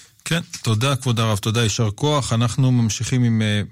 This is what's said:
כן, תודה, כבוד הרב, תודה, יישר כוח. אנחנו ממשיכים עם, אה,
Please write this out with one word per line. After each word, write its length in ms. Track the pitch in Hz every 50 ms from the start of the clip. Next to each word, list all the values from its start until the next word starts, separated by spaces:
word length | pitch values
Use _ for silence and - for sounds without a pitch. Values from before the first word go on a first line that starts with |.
| - _ _ _ _
כן, 160 | - 160 175 170 - - -
תודה, 340 | - 117 107 107 131 143 139
כבוד 240 | - - 123 113 113
הרב, 180 | 113 113 104 98
תודה, 240 | - 113 104 120
יישר 280 | 117 107 - - 113 104
כוח. 420 | 104 - 143 151 151 139 110 -
אנחנו 400 | 117 113 120 117 - 139 131 131
ממשיכים 520 | 123 120 117 107 - - 107 - 127 123 123
עם, 180 | 117 113 110
אה, 180 | 110 107 104 104 92 -